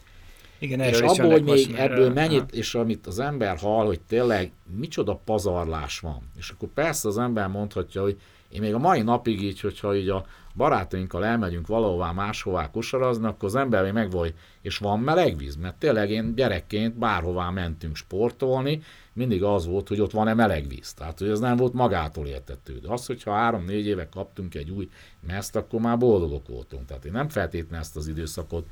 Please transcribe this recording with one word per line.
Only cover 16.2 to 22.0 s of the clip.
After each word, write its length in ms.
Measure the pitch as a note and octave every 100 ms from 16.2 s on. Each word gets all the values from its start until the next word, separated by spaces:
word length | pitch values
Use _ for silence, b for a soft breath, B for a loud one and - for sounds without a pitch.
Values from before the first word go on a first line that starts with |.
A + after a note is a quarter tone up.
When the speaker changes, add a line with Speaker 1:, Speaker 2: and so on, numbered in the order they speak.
| A2+ A#2
Speaker 2:
gyerekként 600 | A#2+ F2+ - G#2+ A2+ A#2
bárhová 540 | A2+ F#2 F2 F2+ F2
mentünk 460 | F#2 E2+ D#2+ D#2+ D2+
sportolni, 880 | - F#2 A#2+ - C3 C3 C#3 D#3 b b b
mindig 300 | A2 B2+ F#2
az 220 | G2+ G2+ E2
volt, 220 | G2 -
hogy 120 | G#2
ott 120 | G2
van-e 220 | G#2+ A2
meleg 340 | A2 G#2+ D#2 C#2+
víz. 260 | B1+ -
Tehát, 260 | - D#2+ -
hogy 100 | G2+
ez 100 | G#2+
nem 180 | B2 A#2+
volt 160 | B2+
magától 540 | B2 A#2+ F2+